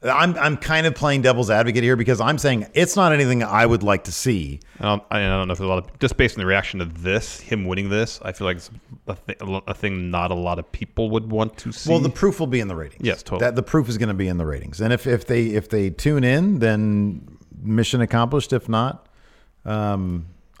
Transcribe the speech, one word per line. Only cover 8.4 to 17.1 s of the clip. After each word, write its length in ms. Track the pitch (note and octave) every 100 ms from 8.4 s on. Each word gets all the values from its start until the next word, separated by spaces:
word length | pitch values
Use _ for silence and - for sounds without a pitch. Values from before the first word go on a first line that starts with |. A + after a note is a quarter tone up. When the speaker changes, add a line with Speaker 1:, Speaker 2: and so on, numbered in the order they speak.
| F#2+
Speaker 2:
like 120 | F2
it's 120 | - A2 - - -
a, 80 | F#2+
th-, 260 | - G2
a 40 | G2
lo-, 180 | F#2+ -
a 80 |
thing 380 | G2 G#2 F#2+ F2+
not 180 | F2 F2
a 60 | F2+
lot 240 | F2 E2+
of 120 | -
people 380 | - - - A2+
would 220 | A2 A2
want 260 | A2 A2 -
to 140 | A#2+
see. 180 | A2 D3+
Speaker 1:
Well, 100 | E3
the 120 | C#3
proof 280 | - G3 F#3+
will 60 | D3+
be 120 | B2
in 80 | G#2
the 80 | E2+
ratings. 280 | D2+ -
Speaker 2:
Yes, 200 | B2+ E3+
totally. 160 | - F#2
Speaker 1:
That, 160 | A#2+ A#2+
the 80 |
proof 260 | A#2 D#3 A#2+
is 80 | A2+
gonna 160 | A2
be 140 | F#2+ F#2+
in 100 | F2
the 80 | D#2
ratings. 360 | C#2+ C2+ D2
And 120 | A2
if, 140 | A#2+ C3+
if 180 | A#2+ -
they, 220 | A#2+ A#2
if 200 | G#2+ -
they 220 | G#2+ G2
tune 340 | E2 D3 D3
in, 360 | B2 C#3 F#3+ F#3
then 800 | A2+ G#2+ G#2+ G#2 G#2